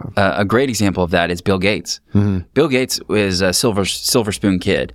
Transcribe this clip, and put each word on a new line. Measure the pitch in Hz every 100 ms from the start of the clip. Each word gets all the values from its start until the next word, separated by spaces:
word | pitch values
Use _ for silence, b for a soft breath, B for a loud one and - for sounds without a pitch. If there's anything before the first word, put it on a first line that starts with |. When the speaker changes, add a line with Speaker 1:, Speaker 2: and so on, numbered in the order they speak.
| - 104
Speaker 1:
Uh, | 98 71
a | 98
great | 113 139
example | 107 101 92
of | 87
that | 90 85
is | 87
Bill | - 95
Gates. | 95 104 - - _
Speaker 2:
Mm-hmm. | 101 101 92 -
Speaker 1:
Bill | 131 156
Gates | 127 127 - -
is | 104 101 90
a | 95
silver, | 90 123 101 92
silver | - - 127 107
spoon | - 104 90
kid. | 98 76 65